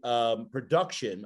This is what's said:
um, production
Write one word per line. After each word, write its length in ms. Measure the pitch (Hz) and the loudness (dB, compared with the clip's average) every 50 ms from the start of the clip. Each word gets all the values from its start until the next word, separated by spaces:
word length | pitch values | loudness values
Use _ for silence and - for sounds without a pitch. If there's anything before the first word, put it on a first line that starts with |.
| - | -2
um, 460 | 123 120 120 117 113 113 110 117 - | 0 2 2 4 2 2 0 -2 -6
production 760 | - 135 123 - 160 170 185 180 - - 131 104 92 95 107 | -8 -8 -2 2 2 2 2 0 -4 -6 -4 -4 -6 -6 -6